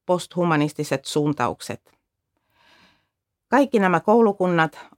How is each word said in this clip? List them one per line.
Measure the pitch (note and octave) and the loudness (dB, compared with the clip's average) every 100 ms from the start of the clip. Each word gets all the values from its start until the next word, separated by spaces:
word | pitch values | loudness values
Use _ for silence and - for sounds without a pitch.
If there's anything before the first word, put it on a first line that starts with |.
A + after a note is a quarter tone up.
| - | -4
posthumanistiset | F3+ - F3+ E3+ D3+ D3 - D3 C#3 - | -4 -2 -4 0 0 -2 -4 -6 -6 -4
suuntaukset. | D3+ D3 C#3+ A#2 E2 - - _ _ _ _ _ _ _ _ _ _ _ _ _ _ _ _ _ | -4 -2 -2 -4 -6 -12 -16 _ _ _ _ _ _ _ _ _ _ _ _ _ _ _ _ _
Kaikki | B3 C#4 A3 | 0 2 2
nämä | F#3 E3 | 2 0
koulukunnat | G#3+ A#3 A3 G3+ F#3 E3+ D#3+ - - | 2 4 4 2 0 0 -2 -4 -20